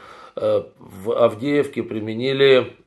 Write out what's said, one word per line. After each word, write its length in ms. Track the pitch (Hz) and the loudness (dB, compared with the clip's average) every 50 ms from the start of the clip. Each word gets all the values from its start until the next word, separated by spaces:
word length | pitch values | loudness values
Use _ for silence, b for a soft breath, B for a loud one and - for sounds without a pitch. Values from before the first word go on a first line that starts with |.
| B B B B B B B | B B B B B B B
э, 280 | - 110 107 107 104 101 - _ _ | -4 -2 0 0 -2 -4 -6 _ _
в 320 | - - 95 95 95 113 | -20 -20 -18 -10 -6 -4
Авдеевке 720 | 120 123 120 113 110 107 131 147 143 147 135 143 - 120 - | 0 2 2 2 0 -2 -4 -2 0 0 -2 -2 -4 -8 -8
применили, 920 | - 110 110 104 110 110 113 127 135 135 135 139 135 131 127 113 - - _ _ | -6 -6 -8 -8 -8 -6 -6 -4 -2 0 4 4 6 6 4 2 0 -8 _ _